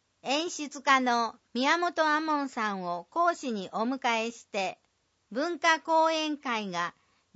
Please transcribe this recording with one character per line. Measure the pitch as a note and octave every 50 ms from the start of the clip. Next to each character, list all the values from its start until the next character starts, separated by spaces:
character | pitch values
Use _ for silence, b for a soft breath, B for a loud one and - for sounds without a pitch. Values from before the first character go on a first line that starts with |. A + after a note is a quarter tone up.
| _ _ _ _ -
演 | A#3 C4+ D4+ E4 F4+
出 | - - D4 C4+ - C#4+ -
家 | D4 C4+ C4
の | B3+ B3 A#3+ A#3 A#3 A3 - - _ _ -
宮 | A#3+ C4 C#4+ E4 E4+
本 | F4 F4 F4 E4+ D#4+
亞 | D4+ D4 D#4
門 | D#4+ D#4+ D4+ C#4+ C#4 C4+
さ | - A#3+ G#3+ G#3 G3+
ん | F#3+ F3+
を | F3 F3 F3 F3 _
講 | - E4+ F4 F4 E4+
師 | - - C4 A3+
に | G3+ F#3 - -
お | F#3+ A3+
迎 | B3 C4+ B3+ - A#3+ A#3 A3+ A3
え | A#3 A3+
し | - - _
て、 | - G3+ F#3+ F#3 - - _ _ _ _ _ _ _ _ _ -
文 | G3+ B3 D4+ F4 F4 C#4+
化 | - E4 D#4+ D#4+
講 | - E4 D#4+ D#4+ D#4+ D#4+
演 | D#4+ D#4 D#4 D#4 D4+
会 | D4 - C4+ A#3 G#3+ G#3 F#3+
が | F3 E3+ F3 E3 - _ _ _ _ _ _ _ -